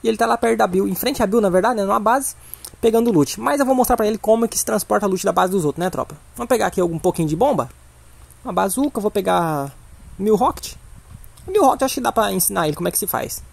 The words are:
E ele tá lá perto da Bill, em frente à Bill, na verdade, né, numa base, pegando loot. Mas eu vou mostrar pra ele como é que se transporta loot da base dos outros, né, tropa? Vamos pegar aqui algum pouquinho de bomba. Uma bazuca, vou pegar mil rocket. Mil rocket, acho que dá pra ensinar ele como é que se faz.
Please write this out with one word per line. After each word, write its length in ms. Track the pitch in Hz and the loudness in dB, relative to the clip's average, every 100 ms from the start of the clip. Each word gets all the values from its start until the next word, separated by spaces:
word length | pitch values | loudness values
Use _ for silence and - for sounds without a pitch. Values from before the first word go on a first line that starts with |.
E 40 | 226 | -2
ele 100 | 220 | 0
tá 80 | 226 | 0
lá 120 | 233 | 0
perto 200 | 233 226 | 0 2
da 100 | 202 | 2
Bill, 200 | 185 196 | 2 0
em 80 | 185 | -2
frente 280 | - 277 | -2 0
à 40 | 214 | 2
Bill, 120 | 233 | 2
na 100 | 202 | 4
verdade, 260 | 180 214 233 | 4 2 0
né, 100 | 196 | 0
numa 140 | 214 | 0
base, 360 | 208 254 269 - - - - - | 2 0 -2 -10 -18 -18 -18 0
pegando 300 | 226 226 233 | 2 4 4
loot. 280 | 185 143 - | 4 2 0
Mas 200 | 240 285 | -2 0
eu 60 | 262 | 2
vou 80 | |
mostrar 220 | 262 240 233 | 2 2 2
pra 100 | 214 | 0
ele 120 | 220 | 0
como 260 | - 226 | 2 2
é 40 | 226 | 2
que 100 | - | -2
se 80 | - | -2
transporta 420 | 220 - 208 202 | -2 0 0 0
loot 160 | 185 | 0
da 80 | 196 | 0
base 200 | 180 185 | 0 2
dos 120 | 190 | 2
outros, 180 | 151 139 | 0 -2
né, 80 | 180 | -4
tropa? 280 | - - 151 - - | -4 -8 -10 -20 -12
Vamos 140 | 240 | -2
pegar 180 | 240 190 | 0 0
aqui 140 | 190 | 0
algum 180 | 175 165 | -2 0
pouquinho 280 | 180 170 160 | -2 0 -2
de 80 | 156 | 0
bomba. 340 | 262 220 120 - - - - - - - | 0 0 -4 -10 -20 -20 -20 -20 -20 -16
Uma 80 | 254 | -6
bazuca, 480 | 185 190 214 285 - | -2 -2 0 -2 -2
vou 120 | 208 | -2
pegar 600 | 208 185 180 170 151 139 - - - - - | -2 0 0 0 -4 -6 -10 -20 -20 -20 -6
mil 160 | 202 208 | 0 2
rocket. 380 | 262 - - - - - - - - - - | 2 -2 -12 -16 -20 -20 -20 -20 -20 -20 -2
Mil 160 | 392 | 2
rocket, 200 | 285 254 | 4 2
acho 120 | 262 - | -2 -2
que 60 | |
dá 100 | 240 | -2
pra 220 | 226 208 | 0 0
ensinar 340 | 190 - 190 160 | 0 0 0 -2
ele 80 | 151 | -2
como 140 | 175 | -2
é 20 | |
que 60 | - | -2
se 100 | 196 | -4
faz. 340 | 123 127 - - | -4 -6 -10 -14